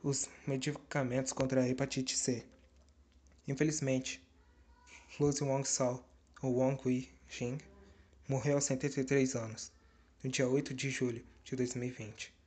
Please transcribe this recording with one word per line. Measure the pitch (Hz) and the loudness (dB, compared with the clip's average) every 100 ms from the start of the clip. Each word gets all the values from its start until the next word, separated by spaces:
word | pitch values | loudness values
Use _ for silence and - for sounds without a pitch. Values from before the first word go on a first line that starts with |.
os | 147 135 - - - | -2 -2 -4 -8 -2
medicamentos | 135 139 143 - 147 127 127 131 | -2 -2 -4 -4 -2 2 0 -2
contra | - 131 131 | -2 2 4
a | 127 | 4
hepatite | 131 135 - 131 - | 2 0 0 -2 0
C. | - 117 - - - - - _ - - - - - | 0 -2 -4 -20 -20 -20 -20 _ -20 -20 -20 -16 -6
Infelizmente, | 135 156 151 139 131 - - - _ _ - - - - - - - | 2 2 2 2 2 0 -10 -14 _ _ -20 -20 -20 -20 -20 -20 0
Flose | 147 139 | 2 2
Wang | 139 135 135 | 0 0 0
Sao, | - 131 127 - - _ - | 2 2 0 -8 -20 _ -6
ou | 135 123 | 0 4
Wang | 131 139 | 2 2
Wei | 131 127 131 - - | 0 0 -2 -16 -16
Jing, | - 123 143 - - - - - - - | -6 -4 -6 -10 -20 -20 -20 -20 -20 -2
morreu | 135 147 143 | 0 2 2
aos | |
setenta | 139 131 147 139 | 2 0 0 -2
e | |
três | 131 139 131 | 2 4 4
anos, | 123 113 110 - - - _ - _ | 0 -6 -10 -14 -18 -20 _ -20 _
no | 131 | -6
dia | 127 127 | 0 2
oito | 135 143 | 2 0
de | 131 139 | -4 -4
julho | 131 123 113 - - | -2 -2 -2 -10 -20
de | - 127 | -8 -2
dois | 123 | -2
mil | 127 123 | -2 -6
e | |
vinte | - 107 107 - _ | -6 -12 -10 -14 _